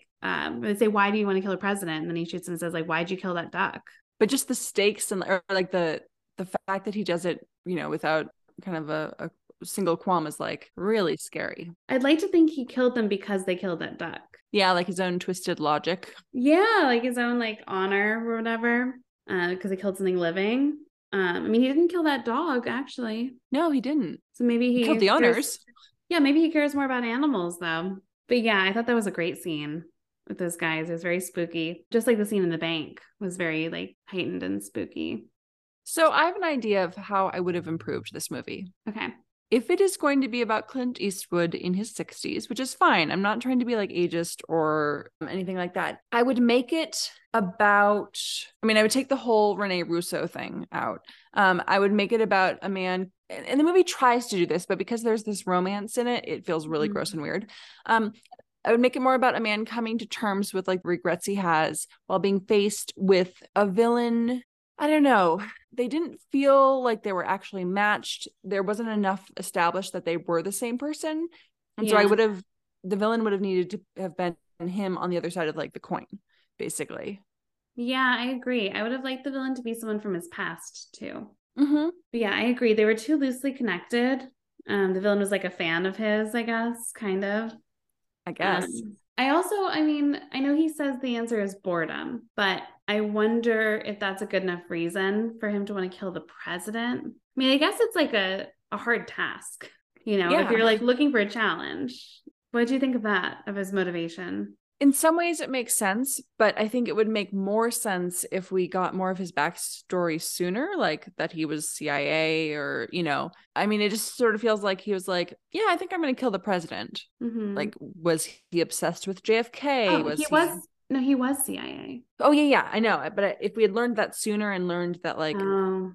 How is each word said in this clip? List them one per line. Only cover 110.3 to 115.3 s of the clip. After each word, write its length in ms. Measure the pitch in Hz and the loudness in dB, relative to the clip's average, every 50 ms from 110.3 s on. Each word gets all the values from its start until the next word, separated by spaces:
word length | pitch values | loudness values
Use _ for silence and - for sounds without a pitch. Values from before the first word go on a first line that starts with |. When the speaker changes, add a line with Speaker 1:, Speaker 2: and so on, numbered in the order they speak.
| - - 180 175 185 214 285 370 415 | -6 -4 -4 -2 -2 -2 -4 -4 -2
Speaker 2:
like 320 | 359 240 175 156 151 - - - | 0 0 0 -2 -4 -8 -12 -6
that 160 | - 151 165 - | -6 -6 -6 -4
he 120 | 165 156 | -4 -4
was 240 | 147 156 151 151 - | -4 -4 -4 -6 -6
C 220 | - - 147 147 | -8 -6 -4 -2
I 80 | 143 143 | -2 -2
A 540 | 143 143 151 160 160 160 160 160 160 151 151 | 0 0 0 0 0 0 0 0 -2 -2 -4
or, 340 | 151 143 143 143 131 117 - - | -4 -4 -4 -4 -6 -6 -4 -4
you 100 | 175 175 | -2 -2
know, 300 | 156 143 139 135 170 - - _ _ _ | 0 0 -2 -2 -6 -8 -14 _ _ _
I 100 | - 185 | -2 0
mean, 140 | 208 214 208 | 0 0 0
it 80 | 208 208 | 0 0
just 260 | 196 220 - - - | 0 -2 -4 -6 -2
sort 200 | - 247 226 208 | 0 2 2 2
of 40 | 208 | 2
feels 220 | 226 226 214 208 196 | 2 0 0 2 0
like 180 | 202 190 190 | -2 -2 -2
he 120 | - 214 202 | -2 -4 -4
was 160 | 185 180 - | -4 -2 -2
like, 260 | 185 180 175 175 | -2 -2 -2 -4